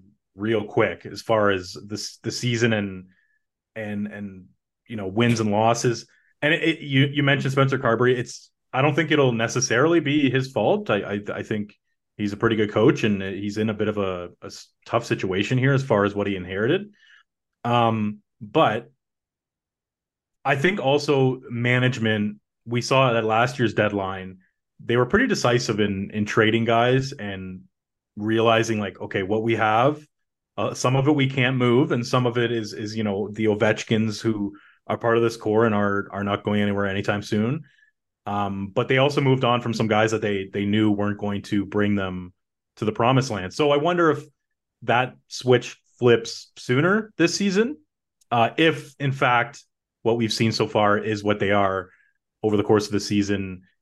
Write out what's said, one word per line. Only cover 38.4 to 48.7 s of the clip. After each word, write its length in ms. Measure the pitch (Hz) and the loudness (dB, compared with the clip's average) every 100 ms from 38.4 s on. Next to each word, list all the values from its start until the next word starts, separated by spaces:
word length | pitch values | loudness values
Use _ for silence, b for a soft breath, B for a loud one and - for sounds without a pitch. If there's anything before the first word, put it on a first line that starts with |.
| 101 98 98 | -4 -4 -4
but 200 | 123 117 | -4 0
they 120 | 131 | 2
also 220 | 135 139 | 2 2
moved 220 | 139 131 | 2 2
on 160 | 123 120 | 2 0
from 140 | 120 | 0
some 140 | 110 110 | -2 2
guys 240 | 107 110 | 2 2
that 100 | 107 | 0
they, 280 | 104 101 95 | -2 -4 -4
they 120 | 101 101 | -4 0
knew 260 | 107 107 | 2 2
weren't 260 | 101 104 104 | 2 -2 -4
going 240 | 104 101 | -4 -6
to 220 | - 104 98 | -4 -4 -2
bring 300 | 104 104 101 | 0 0 0
them 360 | 95 92 90 _ _ _ _ - | -2 -6 -12 _ _ _ _ -6
to 100 | 107 | -4
the 60 | |
promised 400 | 107 120 131 117 | 0 2 4 2
land. 220 | 104 90 | -6 -8
So 180 | - 147 | -2 2
I 60 | 143 | 2
wonder 340 | 160 175 165 | 2 2 2
if 120 | 139 - _ _ _ _ _ | 0 -6 _ _ _ _ _
that 320 | 120 120 131 - _ | 0 0 0 -6 _
switch 500 | - 123 123 123 - _ _ | -8 2 2 2 -14 _ _
flips 540 | 120 117 - - - - | 4 4 2 -12 -18 -18
sooner 560 | - 123 170 214 214 - | -2 0 2 0 -4 0
this 160 | 165 | 0
season, 440 | - 196 185 240 302 _ _ _ _ _ | 2 0 0 -2 -4 _ _ _ _ _
uh, 220 | 120 117 - | 0 0 2
if 360 | 160 | 2